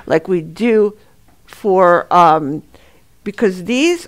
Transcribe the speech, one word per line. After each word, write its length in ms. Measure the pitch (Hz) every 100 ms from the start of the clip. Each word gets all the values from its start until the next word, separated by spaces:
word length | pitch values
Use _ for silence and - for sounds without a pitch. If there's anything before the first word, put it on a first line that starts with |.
| -
like 240 | 160 160
we 120 | 180
do 560 | 160 165 233 220 208 208 _ _ _ _ _
for, 680 | - 214 190 175 175 -
um, 520 | 175 170 156 143 151 - - _ _ _ _ 208
because 400 | 196 214 185 180
these 420 | 247 320 339